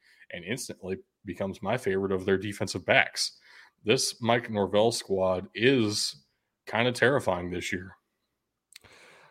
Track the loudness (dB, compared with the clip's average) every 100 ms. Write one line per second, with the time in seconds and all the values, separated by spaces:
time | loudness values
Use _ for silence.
0 | _ _ -16 -14 -8 -8 -8 -10 -8 -8
1 | -10 _ -12 -6 -6 -6 -4 -2 0 -2
2 | 0 -2 0 0 0 -6 -6 -4 2 4
3 | 4 -2 -6 -8 _ -20 -20 _ 2 2
4 | 2 -2 2 2 2 -2 2 4 4 2
5 | -2 0 2 0 -4 2 4 4 2 0
6 | -4 -8 _ _ _ _ -6 0 0 4
7 | 2 2 0 -2 -2 -6 -6 -8 -8 -18
8 | _ _ _ _ _ _ _ -20 -20 -20
9 | -20 -20 -20